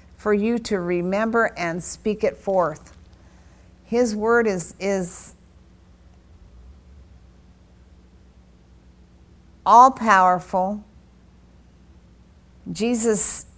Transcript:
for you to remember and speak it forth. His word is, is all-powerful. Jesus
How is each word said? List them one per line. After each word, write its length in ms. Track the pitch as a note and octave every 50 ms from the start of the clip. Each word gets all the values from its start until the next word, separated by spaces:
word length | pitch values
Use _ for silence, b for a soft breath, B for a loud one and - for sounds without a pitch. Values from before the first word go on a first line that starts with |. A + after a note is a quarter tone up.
| b b b
for 160 | - - G#3
you 280 | G#3 G3+ G3+ A#3 A#3+ A3+
to 200 | A#3 - G#3+ F#3
remember 720 | F3 F3 F3+ F3 F3 F3+ F#3+ G#3 A3+ A3+ A3+ A#3 A3+ - -
and 260 | - F3 E3 E3 F3 -
speak 400 | - - - - A3 G#3 G#3 A3
it 140 | G3 -
forth. 580 | - - G3+ F#3+ F#3 E3+ D3+ D3+ - - - - - - - b b b b b b b b b b b b b b _
His 320 | - A3+ A#3+ B3 A3+ G#3
word 320 | G#3+ G#3 A3+ A#3 A#3+ A3+
is, 260 | G#3+ F#3+ F3+ E3 - - -
is 540 | F3+ G3+ G3 F#3+ F3+ E3+ - - - - - - - - - - - - - - - - - _ - - - - - - - - - - - - - - - - - - - - - - - - - - - - - - - _ - _ - - - - - - - - - - - - _ - - - - _ _ _ - - - - - - - - - - - - - - - - - - -
all-powerful. 1160 | F#3 G#3+ A#3 B3+ C4+ C4+ - A3+ A3+ G3+ F#3+ F#3 F#3 F3+ F3 E3+ - - F#3 F#3 F#3+ G#3+ G#3 - - - - - - - - - - - - - - - - - - - - - - - - - - - - - - - - - - - - - F#3
Jesus 760 | E3+ E3 G#3+ A#3 B3 A3+ A3 A#3 A3 F#3+ - - - - - - -